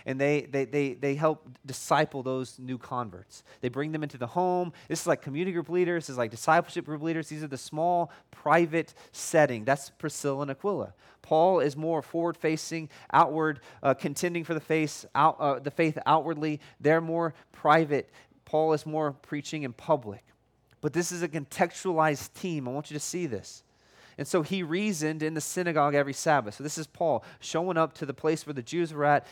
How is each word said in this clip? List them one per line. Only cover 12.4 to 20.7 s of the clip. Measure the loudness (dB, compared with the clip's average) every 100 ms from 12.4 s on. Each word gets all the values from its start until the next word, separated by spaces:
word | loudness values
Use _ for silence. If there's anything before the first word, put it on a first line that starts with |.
| -2 -2 -4 -8 -10 -16 2
outward, | 4 6 4 -2 -2 -10 -2
uh, | 0 2
contending | -2 -4 -4 -4
for | -4
the | -4
face, | 0 0 0 -6 -4 4
out, | 4 4
uh, | 0 -2
the | -2
faith | 0 0 0 2
outwardly. | 2 2 -4 -4 -6 -10 -2
They're | 4 4
more | 2 -2 -2 -6 _
private. | 0 6 6 6 0 -2 -14 _ _ -2
Paul | 2 2
is | 2 0
more | -2 -2
preaching | -4 -10 -10 -8 -8
in | -8
public. | -6 0 0 0 -14 _ _ _ _ _